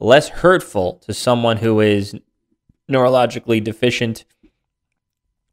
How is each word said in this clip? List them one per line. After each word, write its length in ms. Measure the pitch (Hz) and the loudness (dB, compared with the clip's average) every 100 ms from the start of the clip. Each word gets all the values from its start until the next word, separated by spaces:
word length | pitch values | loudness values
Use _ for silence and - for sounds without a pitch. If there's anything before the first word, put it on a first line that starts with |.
less 300 | 107 143 151 | 2 2 2
hurtful 640 | - 175 180 - 104 90 - | 0 2 2 -2 -4 -4 -6
to 80 | - | -12
someone 460 | 104 127 120 117 110 | -6 -2 0 0 0
who 220 | 113 107 | 0 2
is 340 | 107 101 101 - _ _ _ _ _ _ - | 2 0 -4 -12 _ _ _ _ _ _ -4
neurologically 720 | 131 127 131 117 120 - 113 | 0 2 2 0 -2 -2 -2
deficient 640 | 110 - 123 - 117 113 - _ _ _ _ _ _ _ _ _ _ _ _ | -2 -4 -2 -2 -4 -8 -14 _ _ _ _ _ _ _ _ _ _ _ _